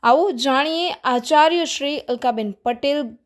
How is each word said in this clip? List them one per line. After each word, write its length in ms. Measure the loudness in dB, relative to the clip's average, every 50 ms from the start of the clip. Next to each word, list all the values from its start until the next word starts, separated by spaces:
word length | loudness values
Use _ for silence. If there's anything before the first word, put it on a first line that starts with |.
| 4
આવું 340 | 4 4 4 4 2 0
જાણીએ 540 | -2 -2 0 0 0 0 0 -2 -2 -2 -4 -4 -4 _
આચાર્ય 600 | -2 -2 -2 0 2 4 4 6 4 4 2 -2
શ્રી 340 | -2 -4 -4 -4 -4 -4 -6
અલકાબેન 540 | -6 -6 -8 -2 -2 -2 -2 -2 -4 -6 -8
પટેલ 500 | _ _ -4 -4 -2 -2 -2 -2 -2 -4 -6 -10 -16 _